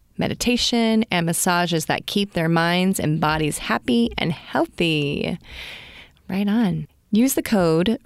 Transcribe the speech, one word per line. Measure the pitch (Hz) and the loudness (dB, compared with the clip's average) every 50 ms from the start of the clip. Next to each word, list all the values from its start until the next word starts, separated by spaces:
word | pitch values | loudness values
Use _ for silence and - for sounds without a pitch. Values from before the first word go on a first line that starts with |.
| _ _ _ - | _ _ _ -4
meditation, | - - - - - 240 247 233 - - 240 233 226 226 220 220 214 - | -4 -4 -4 -4 -2 0 0 0 0 0 0 2 2 2 2 2 2 0
and | 202 175 165 165 | 0 0 0 0
massages | 170 - - 190 175 175 175 165 170 160 - | 0 0 0 2 2 2 2 0 0 -2 0
that | - 139 - - - | -2 -2 -4 -4 -2
keep | - 208 202 202 - | -2 -2 -2 -2 -2
their | 175 160 160 | 0 0 2
minds | 170 165 165 170 175 180 185 190 185 - | 2 2 2 2 2 2 2 2 0 0
and | - 151 151 160 | 0 0 0 0
bodies | 160 151 156 156 156 151 160 - | 0 0 0 0 0 -2 -4 -4
happy | - - 214 - - - 240 233 233 226 - - | -4 -4 -4 -2 0 0 2 2 2 0 0 -2
and | - - | -2 -2
healthy. | 151 - - - - - 339 - - - 180 165 156 151 147 143 147 - - - 175 170 - - - - - - - - - - - - - - _ _ _ - | -4 -6 -8 -6 -2 -2 -2 -2 -2 -2 0 0 0 0 0 -2 -2 -4 -4 -4 -6 -8 -10 -14 -18 -16 -16 -16 -16 -18 -20 -20 -20 -20 -20 -20 _ _ _ -6
Right | 185 190 208 202 | -4 -2 -2 0
on. | 208 240 233 185 165 156 151 - _ _ _ _ | 0 0 0 0 -2 -4 -6 -10 _ _ _ _
Use | - 202 247 269 - | 2 2 2 2 0
the | 330 - | -2 -2
code | - 226 196 175 165 160 165 180 220 220 - - | 0 2 2 4 4 4 4 2 2 0 -2 -2